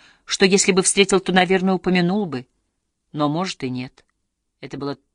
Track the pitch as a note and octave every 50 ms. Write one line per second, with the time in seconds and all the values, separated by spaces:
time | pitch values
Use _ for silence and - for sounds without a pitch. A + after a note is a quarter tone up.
0 | _ - _ _ _ - - - G3 F#3+ F#3+ G3 - - F#3+ F#3 F#3 - - G3
1 | G3 F#3+ G3 F#3+ F#3+ - F3+ F#3 F3+ F3 F#3+ F#3+ F3+ F#3+ F#3+ F3 - F#3 F3+ F#3
2 | F3 F3 F#3 G#3+ G#3 E3+ C3 B2 B2 - _ _ _ _ _ _ _ _ _ _
3 | _ _ - D3+ D3+ D3 D3 E3 F#3 F#3+ - - - C3 B2+ B2+ B2+ C3 - _
4 | _ _ _ _ _ _ _ _ _ _ _ _ - C#3 - C#3 C#3 C#3+ C#3 -
5 | _ _